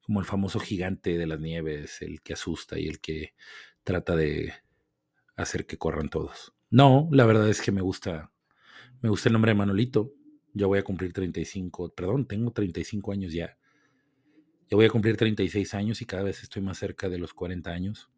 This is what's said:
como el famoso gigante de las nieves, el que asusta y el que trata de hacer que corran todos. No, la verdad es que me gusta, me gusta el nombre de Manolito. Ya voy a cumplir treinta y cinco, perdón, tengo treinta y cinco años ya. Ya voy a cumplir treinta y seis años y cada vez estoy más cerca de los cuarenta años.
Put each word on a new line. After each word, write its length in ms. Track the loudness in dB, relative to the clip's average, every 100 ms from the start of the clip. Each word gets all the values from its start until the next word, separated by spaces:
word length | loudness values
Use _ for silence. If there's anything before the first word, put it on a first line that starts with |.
como 200 | -4 -2
el 60 | 0
famoso 340 | -2 0 -2
gigante 580 | -4 -4 -4 -4 -2 -2
de 80 | -2
las 140 | -4
nieves, 600 | -6 -6 -6 -6 -10 -12
el 220 | -12 -12
que 100 | -10
asusta 460 | -8 -6 -6 -6 -6
y 100 | -6
el 120 | -6
que 340 | -8 -8 -8 _ -20 -20 -20 _
trata 320 | -4 -2 0 2
de 380 | 2 0 -6 -10 _ _ _ _ _ _ _ -8
hacer 300 | -6 -6 -8
que 100 | -4
corran 320 | -2 -2 -4
todos. 460 | -4 -6 -10 -20 _ _
No, 380 | 8 10 8 6
la 140 | 6 8
verdad 220 | 8 4
es 120 | 2
que 120 | 0
me 100 | 0
gusta, 500 | -2 -4 -6 -8 -10 _ _ _ _ -20 -20 -4
me 60 | 0
gusta 200 | 2 4
el 40 |
nombre 160 | 4 6
de 60 | 4
Manolito. 580 | 2 2 2 0 -2 -6 -20 -20 _
Ya 120 | -2 2
voy 120 | 2
a 60 |
cumplir 280 | 0 -4 -6
treinta 280 | -4 -4 -4
y 40 |
cinco, 480 | -6 -6 -8 -8 -10
perdón, 320 | -6 -2 -2 -2
tengo 260 | -4 -4
treinta 280 | -2 -4 -4
y 40 |
cinco 280 | -6 -6 -6
años 200 | -6 -4
ya. 260 | -6 -8 -12 _ _ _ _ _ _ _ _ _ _ _
Ya 80 | 4
voy 100 | 4
a 40 |
cumplir 260 | 4 2 2
treinta 260 | 2 2
y 60 | 0
seis 260 | -2 -2
años 260 | -2 -4 -4
y 60 | -6
cada 160 | -6
vez 200 | -4 -6
estoy 200 | -10 -8
más 160 | -6 -6
cerca 300 | -8 -6 -6
de 100 | -4
los 160 | -6
cuarenta 380 | -8 -8 -6 -6
años. 360 | -6 -6 -8 -14